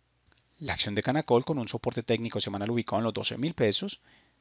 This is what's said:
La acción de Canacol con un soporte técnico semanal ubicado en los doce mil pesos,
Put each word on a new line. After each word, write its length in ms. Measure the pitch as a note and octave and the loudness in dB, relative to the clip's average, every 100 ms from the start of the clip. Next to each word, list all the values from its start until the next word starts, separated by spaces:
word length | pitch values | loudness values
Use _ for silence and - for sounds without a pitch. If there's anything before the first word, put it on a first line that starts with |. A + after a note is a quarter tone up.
| _ _ _ _ _ - | _ _ _ _ _ -10
La 140 | D3 | -6
acción 220 | - - G2+ | -2 -2 0
de 80 | |
Canacol 400 | B2+ C#3+ - A#2+ | 0 0 4 4
con 160 | B2+ D3+ | 4 -2
un 80 | A2 | -4
soporte 360 | A#2 B2 A#2+ | -4 -4 -2
técnico 360 | - A#2 A#2 G#2+ | 0 0 0 -4
semanal 300 | - G2 A#2 | -4 -4 -2
ubicado 300 | A#2+ A2 G#2 | -2 0 0
en 40 | |
los 100 | A2+ | 0
doce 240 | - - A2+ | -2 -4 -2
mil 160 | D3 | -4
pesos, 460 | - A2+ G2 G3+ - _ - _ _ | 2 2 2 -2 -8 _ -20 _ _